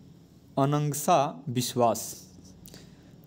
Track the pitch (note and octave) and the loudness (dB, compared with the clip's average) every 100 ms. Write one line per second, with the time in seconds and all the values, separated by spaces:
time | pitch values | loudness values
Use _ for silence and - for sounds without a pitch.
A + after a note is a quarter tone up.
0 | - - - - - - C#3 D3 D3 C#3 | -20 -20 -20 -20 -10 -2 0 0 -2 -2
1 | - E3+ C#3+ - - A#2+ B2+ B2 A#2 G#2+ | 2 4 2 -4 -6 -4 -2 2 2 2
2 | - - - - - - - - - - | -4 -14 -18 -20 -20 -20 -20 -20 -20 -20
3 | - - | -20 -20